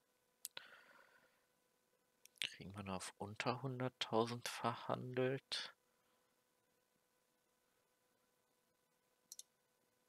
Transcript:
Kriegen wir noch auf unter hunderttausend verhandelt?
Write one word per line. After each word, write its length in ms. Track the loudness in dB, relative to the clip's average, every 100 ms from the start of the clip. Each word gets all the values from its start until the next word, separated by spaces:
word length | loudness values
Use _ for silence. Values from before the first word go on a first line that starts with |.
| _ _ _ _ -10 -10 -12 -18 -20 -20 -20 -20 -20 _ _ _ _ _ _ _ _ _ -16 -6
Kriegen 340 | -6 -6 -10
wir 100 | -6
noch 120 | -2 -2
auf 180 | -2 -6
unter 440 | -6 0 2 2
hunderttausend 880 | 0 0 -2 -2 4 6 6 4 -4
verhandelt? 1300 | 0 0 0 0 0 0 4 4 4 -2 -4 -4 -8 _ _ _ _ _ _ _ _ _ _ _ _ _ _ _ _ _ _ _ _ _ _ _ _ _ _ _ _ _ _ _ _ _ _ -18 -18 -18 _ _ _ _ _